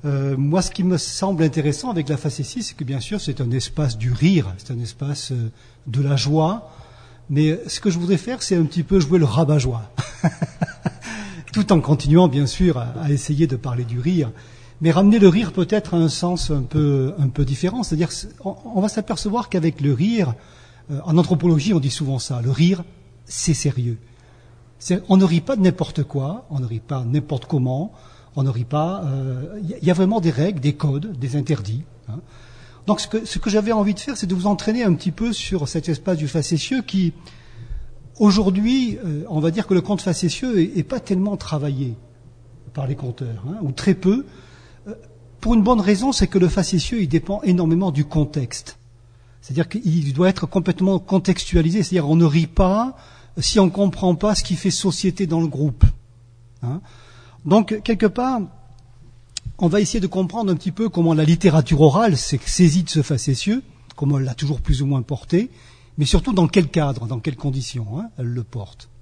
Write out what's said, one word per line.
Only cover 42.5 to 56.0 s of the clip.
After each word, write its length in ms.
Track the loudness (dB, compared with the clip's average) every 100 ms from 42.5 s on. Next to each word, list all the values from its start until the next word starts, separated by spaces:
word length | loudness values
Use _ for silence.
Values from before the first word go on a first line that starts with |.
| -20 -14
par 140 | -8 -6
les 80 |
conteurs, 480 | -6 -8 -8 -8 -8 -10
hein, 100 | -8
ou 120 | -6
très 220 | -2 0
peu, 300 | 2 2 0 -2 -18 -20 -20 -20 -20 -18
euh, 80 | -18 -18 -20 -20 -6
pour 120 | 2
une 100 | 4
bonne 180 | 6 4
raison, 320 | 4 2 2
c'est 160 | 0 2
que 100 | 4
le 100 | 2
facétieux, 540 | 2 0 0 0 -2
il 60 | 0
dépend 340 | 0 -2 -4
énormément 480 | 2 2 4 2 2
du 160 | 0 0
contexte. 720 | 0 -2 -2 -6 -8 -14 -20 -20 -20 -20 _ _ -20
C'est-à-dire 280 | -6 -4 -2
qu'il 440 | -2 0 0 0
doit 160 | 2 2
être 180 | 2 -2
complètement 520 | -2 -2 0 2 0
contextualisé, 840 | 0 0 2 -2 0 2 2 0
c'est-à-dire 260 | 0 0 2
on 80 | 4
ne 80 |
rit 220 | 4 4 2
pas 500 | 2 2 2 -2 -6 -20 -20 -14 -6
si 200 | 0 4
on 120 | 4
comprend 440 | 4 0 2 0
pas 200 | 2 2
ce 100 | 0
qui 120 | -2 -2
fait 140 | -2
société 560 | 0 -2 0 -2 -2 -2
dans 140 | 0
le 80 | -2
groupe, 360 | 0 -2 4 4 4